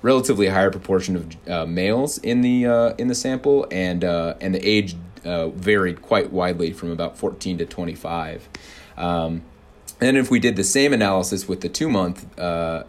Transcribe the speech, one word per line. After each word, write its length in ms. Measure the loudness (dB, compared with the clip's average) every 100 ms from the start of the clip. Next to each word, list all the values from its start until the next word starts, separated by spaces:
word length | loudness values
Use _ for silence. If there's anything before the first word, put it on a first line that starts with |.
relatively 480 | 2 4 4 2 2
higher 220 | 4 2
proportion 460 | 2 0 0 0 -4
of, 320 | -6 -12 -6
uh, 160 | -4 -2
males 500 | 0 0 0 -2 -4
in 220 | 0 2
the, 260 | 4 4 4
uh, 280 | 4 2 0
in 120 | -2
the 60 |
sample, 520 | -2 -2 0 4 2 2
and, 340 | -2 -2 0
uh, 300 | 0 0 -2 -4
and 140 | -4
the 120 | 0 2
age, 300 | 2 0 -6 -14 -12
uh, 240 | -6 -4 -4
varied 520 | -2 2 2 2 -2
quite 320 | 0 0 2
widely 400 | 0 0 0 -2
from 180 | -4 -6
about 280 | -4 -6 -4
fourteen 400 | -6 -4 -6 -4
to 80 | -6
twenty-five. 800 | -6 -8 -8 -6 -6 -6 -10 -16 -20 -20 -20 -18 -6
Um, 460 | -2 0 -2 -4 -10 -20 -20 -20 -18 0
and 160 | 2 4
if 140 | 4
we 80 | 2
did 160 | 2
the 100 | 2
same 280 | 0 4 4
analysis 560 | 4 2 2 0 -4 -4
with 120 | -6
the 80 | -6
two-month, 720 | -2 0 0 0 -6 -12 -8
uh, 460 | -4 -2 -2 -6